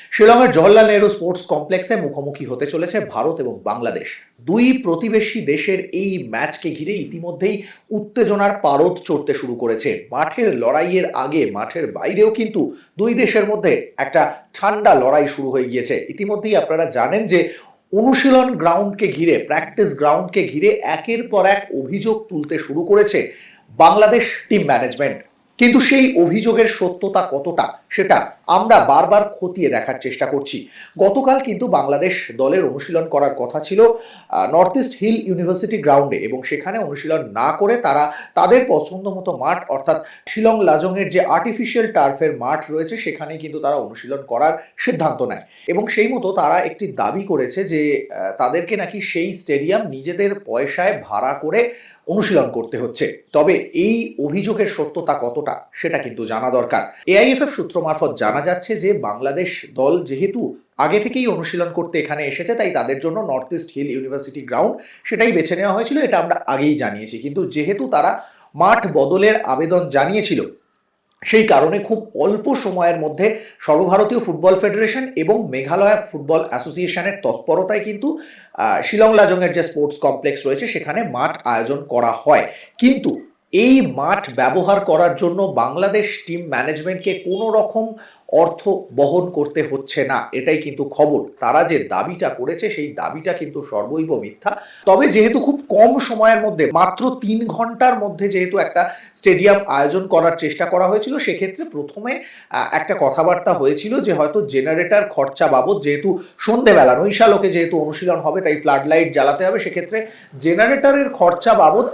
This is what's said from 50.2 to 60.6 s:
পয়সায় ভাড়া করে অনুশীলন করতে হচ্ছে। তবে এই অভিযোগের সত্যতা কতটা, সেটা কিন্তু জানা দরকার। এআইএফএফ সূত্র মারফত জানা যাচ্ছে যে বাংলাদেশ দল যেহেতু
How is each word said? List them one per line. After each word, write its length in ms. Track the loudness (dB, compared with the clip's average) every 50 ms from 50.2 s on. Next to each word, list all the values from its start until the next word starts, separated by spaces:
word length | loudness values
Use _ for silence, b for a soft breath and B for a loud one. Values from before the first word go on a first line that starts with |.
| -2 -2 -4
পয়সায় 680 | -6 -8 -6 -4 -4 -4 -4 -2 -2 0 0 -2 -4 -6
ভাড়া 280 | -6 -6 -4 -2 -2
করে 420 | -4 -4 -4 -2 0 0 0 -2 B B B B B B B
অনুশীলন 440 | -4 -2 -2 0 2 2 2 2 0
করতে 280 | -2 -6 -6 -6 -6 -6
হচ্ছে। 440 | -6 -6 -6 -4 -4 -4 -6 -8 _ _
তবে 200 | 0 2 4 4 2 0 -2 -4 -2
এই 400 | 0 0 0 0 -2 -4 -6 -6 -6
অভিযোগের 480 | -6 -4 -4 -4 -4 -2 -2 -2 -2
সত্যতা 520 | -2 -4 -6 -6 -6 -6 -6 -4 -4 -4 -2
কতটা, 380 | -4 -6 -6 -6 -6 -6 -6 -8 -10 -16
সেটা 260 | -12 -8 -6 -4 -4 -4
কিন্তু 280 | -6 -8 -8 -8 -8
জানা 240 | -6 -6 -4 -2 0
দরকার। 320 | 0 0 0 0 -2 -2 -4 -4 B B B
এআইএফএফ 440 | 2 4 4 4 4 2 0 -2 -4
সূত্র 320 | -4 -6 -8 -6 -4 -4
মারফত 340 | -2 -2 -2 0 -2 -2 -2
জানা 240 | -2 -2 0 0 0
যাচ্ছে 360 | -2 -2 -2 -2 -4 -6 -6
যে 160 | -2 0 0
বাংলাদেশ 760 | 0 0 -2 -6 -6 -4 -4 -4 -2 -2 -4 -6 -6 -10 -14 -10 -4
দল 300 | 0 2 2 2 0 -2
যেহেতু 520 | -4 -6 -4 -4 -4 -4 -4 -6 -8 -8 -12